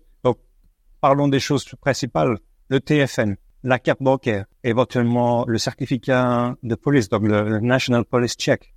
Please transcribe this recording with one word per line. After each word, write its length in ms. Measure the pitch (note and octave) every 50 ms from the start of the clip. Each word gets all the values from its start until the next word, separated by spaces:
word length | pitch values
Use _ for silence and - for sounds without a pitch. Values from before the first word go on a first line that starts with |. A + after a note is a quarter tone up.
| - _ _ _ -
Donc, 160 | B2+ A#2 - _ _ _ _ _ _ _ _ _ _ - _
parlons 280 | - C#3 C#3 C#3+ C#3+ C#3+
des 120 | C3+ C3+
choses 260 | - - D3 B2+ - - - -
principales. 600 | - C#3+ B2 - - B2 - D#3+ D#3 C3+ A#2 G2 - _ _ _ _ _
Le 100 | C3 C3+
T 260 | - - D3+ D3+ C#3
F 140 | B2 - -
N, 180 | A#2 G#2 G2 - _ _ _ _ -
la 140 | B2+ B2+ A#2+
carte 240 | - - C#3 -
bancaire, 440 | C3+ C3+ C3 C3+ - B2+ G#2+ G2 G2 - _ _ -
éventuellement 840 | B2 A2+ A#2 B2+ - - C3 A#2+ A#2 A#2+ A#2+ A#2+ A#2+ A#2+ A#2 B2
le 140 | A#2 A2+ G#2+
certificat 960 | - - - - C#3 - C#3 A#2+ - - C3 B2+ B2+ B2 B2 A#2+ A#2+ B2 B2+ - -
de 100 | A#2 A#2
police, 340 | - - D3 C#3+ C#3+ A2 -
donc 200 | - G#2 G#2 G#2+
le, 200 | G#2+ G#2 G#2 G#2+
le 120 | A2 G#2+
National 440 | G#2+ A#2+ B2+ C3 - - B2 A#2+ A2+
Police 320 | - - B2 A#2+ A2+ -
Check. 380 | - - - C3 - - - -